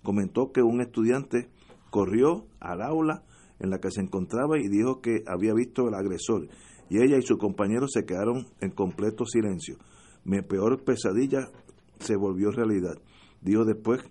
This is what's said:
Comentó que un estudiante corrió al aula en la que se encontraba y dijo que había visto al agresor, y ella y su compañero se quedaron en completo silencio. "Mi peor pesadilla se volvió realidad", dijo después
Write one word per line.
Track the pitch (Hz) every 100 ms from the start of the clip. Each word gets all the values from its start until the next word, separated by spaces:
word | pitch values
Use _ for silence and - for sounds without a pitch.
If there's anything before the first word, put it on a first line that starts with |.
Comentó | - 101 95 117 135
que | -
un | 117 120
estudiante | 123 - 110 131 135 120 127 _ - - -
corrió | 101 95 110 143 180 - -
al | 90 87
aula | 120 160 156 156 _ - - _
en | 95
la | 92
que | 95
se | 101
encontraba | 95 98 90 113 143 156
y | 104
dijo | 101 123 131
que | 117 113 -
había | 90 107
visto | 110 123 - 120
al |
agresor, | 98 98 87 - 107 76 - - - -
y | 98
ella | 131 135
y |
su | 123 107
compañero | 104 92 101 117 135
se | 120
quedaron | 92 92 110 123 123 _
en | 95
completo | - 92 - 107 110
silencio. | 113 117 107 90 - - - - - -
"Mi | - 98
peor | 92 95 110 131
pesadilla | - 120 98 101 135 135 127 - - _ _ _
se | - 101
volvió | 98 92 104
realidad", | 107 113 101 90 78 - - - _
dijo | 92 110
después | 110 107 110 127 -